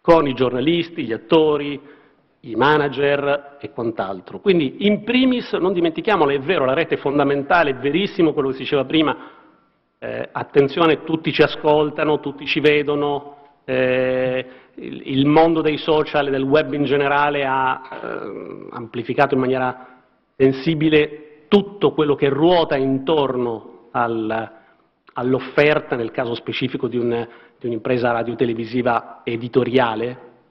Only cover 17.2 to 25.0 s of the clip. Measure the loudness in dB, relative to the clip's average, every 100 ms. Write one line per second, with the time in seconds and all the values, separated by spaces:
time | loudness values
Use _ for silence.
17.2 | 0 0 -2 0 -2 -4 -8 -14 -10 -10
18.2 | -10 -12 -14 -14 -14 -14 -10 -10 -6 0
19.2 | 2 2 0 0 -2 -6 -16 -20 _ _
20.2 | _ _ 2 4 -2 0 4 4 2 -4
21.2 | -18 -20 _ 2 2 -2 0 2 0 2
22.2 | 0 4 4 4 2 0 0 -2 0 0
23.2 | 2 0 -4 -4 -12 -20 -8 -2 -2 -2
24.2 | -2 -4 -6 -14 _ _ _ _